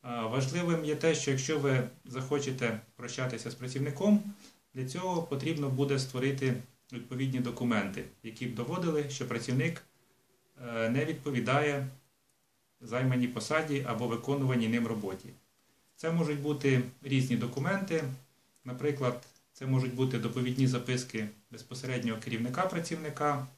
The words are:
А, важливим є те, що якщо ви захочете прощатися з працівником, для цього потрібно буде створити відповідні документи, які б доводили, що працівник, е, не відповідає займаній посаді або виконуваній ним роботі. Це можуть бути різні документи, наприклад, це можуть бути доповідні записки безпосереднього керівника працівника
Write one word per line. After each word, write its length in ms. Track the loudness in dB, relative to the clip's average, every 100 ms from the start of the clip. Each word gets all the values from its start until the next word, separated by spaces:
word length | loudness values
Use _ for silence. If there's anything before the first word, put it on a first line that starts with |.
| -6
А, 180 | -4 0
важливим 580 | 0 0 0 2 2
є 100 | 0
те, 200 | 2 2
що 160 | 2 2
якщо 280 | 0 2 2
ви 300 | 4 2 0 -8
захочете 760 | -10 -8 -2 0 0 -2 -2 -2 -8
прощатися 560 | -14 -10 -4 -4 -4 -8
з 40 |
працівником, 680 | -8 -6 -2 -2 2 6 6 4 -12 -20 _ _
для 120 | -8
цього 380 | -6 -4 0 -2
потрібно 460 | -2 -4 -2 -2 0
буде 300 | 2 2 2
створити 540 | 0 0 0 2 0 0 -6 _ _
відповідні 460 | -12 -8 -2 0 0
документи, 640 | -2 0 2 2 0 -6 -10 -12
які 220 | -14 -8
б 100 | -6
доводили, 540 | -6 -4 -2 0 0 -2
що 180 | -6 -4
працівник, 540 | -4 0 0 0 -2 -12 _ _ _ _ _ _ -14 -6
е, 220 | 0 2
не 160 | 2
відповідає 800 | 0 -2 -2 0 2 4 4 0 -4 -8 _ _ _ _ _ _ _ _
займаній 460 | -4 0 2 4 2
посаді 580 | -2 0 0 2 -2 0
або 200 | -2 -2
виконуваній 600 | -2 0 2 2 4 4
ним 200 | 2 2
роботі. 420 | -2 -4 -6 -12 -20 _ _ _ _ _
Це 160 | -6 0
можуть 300 | 2 2 0
бути 400 | 0 2 4 4 2 -6
різні 320 | 2 2 4
документи, 680 | 2 2 0 0 0 0 0 -2 -6 -14 _ _ _
наприклад, 640 | -10 -2 -2 2 0 -2 -12 _ _
це 120 | -8
можуть 300 | 2 2 2
бути 240 | 0 0 2
доповідні 480 | -2 -2 0 4 4
записки 600 | 4 0 -2 -2 -4 -6 -8 _
безпосереднього 680 | -18 -14 -10 -6 -4 -2 -4
керівника 440 | -4 -2 -2 0
працівника 840 | 0 -2 -4 -6 -6 -2 0 0 -4